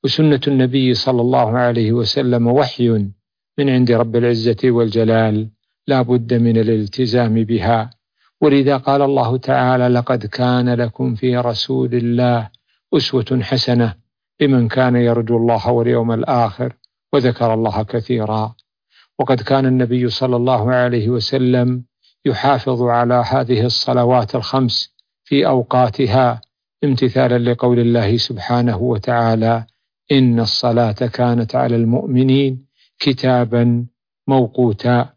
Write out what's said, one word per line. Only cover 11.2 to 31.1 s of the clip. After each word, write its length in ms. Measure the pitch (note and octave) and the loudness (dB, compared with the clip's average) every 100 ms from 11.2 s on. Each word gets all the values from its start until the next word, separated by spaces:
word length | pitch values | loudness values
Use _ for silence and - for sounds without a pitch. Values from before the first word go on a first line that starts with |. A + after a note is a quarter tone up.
| B2+ B2 | -2 -2
رسول 580 | A#2+ A2 - C3 B2+ | -2 -4 -4 -2 -2
الله 560 | A#2+ A#2+ A#2+ B2 A#2+ A2 _ _ _ _ | -2 -2 0 0 0 -4 _ _ _ _
أسوة 460 | D3+ - C3 A#2 C3 | -2 0 -4 -2 -4
حسنة 520 | A2+ B2+ - A#2+ A#2 - _ _ _ _ | -2 -4 0 0 0 -4 _ _ _ _
لمن 280 | D3 C3 A2+ | 0 2 0
كان 280 | C3 B2+ B2 | 0 0 2
يرجو 400 | A#2+ A#2 A2+ A#2 | 2 0 0 0
الله 340 | A#2 A2+ A#2+ | 2 0 0
واليوم 420 | A#2+ A#2+ A#2+ A#2 | 0 0 0 0
الآخر 640 | A2+ - B2+ A2+ G2 B2 - _ _ _ | -2 0 0 0 -2 -10 -10 _ _ _
وذكر 420 | C#3+ B2+ A#2 A#2 | 0 0 0 -2
الله 280 | A2+ A2+ G2 | 0 0 -2
كثيرا". 720 | G#2+ A#2+ G#2+ A#2+ G#2+ A2 A2 - _ _ _ _ _ - | -4 -6 -4 -4 -2 -4 -4 -10 _ _ _ _ _ -6
وقد 220 | B2 B2 | -2 -2
كان 260 | - C#3 C3 | 0 0 2
النبي 420 | B2+ A#2+ B2 B2 | 0 0 0 -2
صلى 280 | - C3 B2 | -2 -2 0
الله 360 | B2 B2 A2 | 0 0 0
عليه 360 | B2+ B2 A#2+ G#2+ | 0 0 0 -2
وسلم 760 | B2 G#2 C3 B2+ B2 B2 B2+ A#2+ _ _ _ C#3+ | -2 -2 -2 0 2 0 -2 -8 _ _ _ -4
يحافظ 560 | A#2+ - C3 C3 A#2+ | -2 0 0 -2 -2
على 320 | B2 A#2 A#2+ | 0 0 2
هذه 500 | B2 A#2+ C3+ A#2+ A#2 | 0 0 -2 0 0
الصلوات 720 | A#2 - - B2 A#2+ B2+ G#2+ | 0 -2 -2 0 2 2 0
الخمس 600 | B2 A2 C3 B2+ - - _ _ _ | -6 -4 -2 0 -2 -8 _ _ _
في 220 | _ C#3 - | _ 0 2
أوقاتها، 960 | C3 A#2+ B2+ B2 G#2+ B2+ A#2+ B2 A#2 _ _ _ _ | 0 0 0 0 0 0 2 2 -2 _ _ _ _
امتثالا 540 | D3 B2+ B2+ B2 B2+ B2 | -2 0 0 2 2 2
لقول 400 | A#2+ A#2+ B2 A#2+ | 0 0 2 2
الله 380 | A#2 A#2 G#2 A#2 | 2 2 0 0
سبحانه 600 | - G2+ - A#2+ A#2+ G#2+ | -2 -8 -2 0 0 -2
وتعالى: 920 | B2 G#2+ A2+ A#2+ A2+ A2+ A2+ A#2 A2+ _ _ _ _ | -2 -2 -2 0 2 2 0 -2 -4 _ _ _ _
"إن 280 | C#3 B2+ A#2 | 2 4 2
الصلاة 520 | A2+ - B2 A#2 A2+ | 0 -2 0 0 0
كانت 640 | G#2 B2 | -2 -6